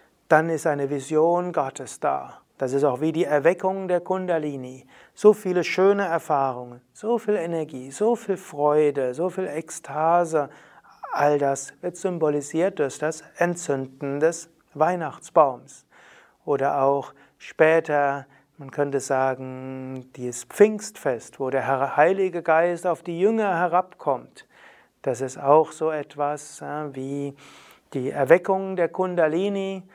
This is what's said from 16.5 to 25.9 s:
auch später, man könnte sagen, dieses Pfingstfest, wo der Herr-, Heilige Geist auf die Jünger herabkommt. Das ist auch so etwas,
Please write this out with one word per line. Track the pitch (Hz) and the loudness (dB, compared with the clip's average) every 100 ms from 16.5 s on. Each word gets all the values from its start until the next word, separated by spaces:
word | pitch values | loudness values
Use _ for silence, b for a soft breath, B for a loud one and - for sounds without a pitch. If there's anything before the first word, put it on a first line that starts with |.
| 139 139 147 | 0 0 2
auch | 135 139 - - b b | 2 2 -2 -14 b b
später, | - - 160 165 160 147 139 139 - b b - | -6 2 4 4 2 0 0 -2 -8 b b -20
man | 135 | -8
könnte | 147 143 135 | -4 -2 -2
sagen, | - 131 131 131 131 131 131 131 131 131 127 - | 0 0 0 -2 -8 -12 -12 -10 -10 -12 -14 -10
dieses | 123 120 | -10 -10
Pfingstfest, | - - 214 208 - - 143 117 - - | -4 4 4 2 -10 -6 -4 -4 -6 -8
wo | 131 | -2
der | 135 123 | -2 0
Herr-, | 131 135 - | 0 0 4
Heilige | 160 190 190 170 | 4 4 -2 -2
Geist | 160 160 175 170 175 | 2 2 2 0 -2
auf | 160 | -2
die | - 170 | -4 0
Jünger | 202 226 208 170 | 2 2 0 0
herabkommt. | 180 175 185 - 151 123 123 - - B B B B B | 2 0 -2 -4 -2 -2 -4 -20 -20 B B B B B
Das | 139 117 | -6 -4
ist | 131 - | -6 -2
auch | 139 156 160 | 4 6 4
so | - | 0
etwas, | 160 | -4